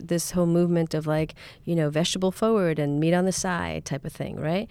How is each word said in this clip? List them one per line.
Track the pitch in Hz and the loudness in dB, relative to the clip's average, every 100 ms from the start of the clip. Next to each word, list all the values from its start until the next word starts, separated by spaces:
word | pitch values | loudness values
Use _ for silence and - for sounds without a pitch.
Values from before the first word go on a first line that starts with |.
this | 165 170 - | 0 -2 0
whole | 180 170 | 2 4
movement | 170 175 170 165 | 4 4 2 2
of, | 156 151 | -2 0
like, | 156 160 - - - | 0 -2 -6 -20 -12
you | - 170 | -2 0
know, | 147 | 2
vegetable | 151 175 185 185 | 2 0 0 -2
forward | - 226 220 170 151 | 2 2 4 2 0
and | 143 143 | 0 2
meat | 160 | 2
on | 180 | 4
the | 190 | 2
side | - 185 170 165 160 | 0 -4 -4 -4 -6
type | - 135 | -6 -8
of | 156 | -8
thing, | - 139 - | -8 -8 -4
right? | 151 185 226 | -4 -4 -6